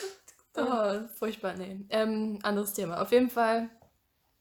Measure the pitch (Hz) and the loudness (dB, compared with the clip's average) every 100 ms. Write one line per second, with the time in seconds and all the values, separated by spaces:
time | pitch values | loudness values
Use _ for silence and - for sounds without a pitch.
0 | 392 - - - _ - 254 240 202 202 | -8 -12 -20 -20 _ -2 0 2 2 0
1 | 226 - 220 214 190 180 185 190 196 220 | -4 -6 -6 -4 -6 -6 -8 -10 -2 0
2 | 220 214 220 208 208 202 202 208 175 175 | 2 0 -2 -2 0 0 -2 -4 -4 -2
3 | 196 240 254 240 226 226 233 - - _ | 4 4 4 2 2 2 -2 -10 -20 _
4 | _ _ _ _ | _ _ _ _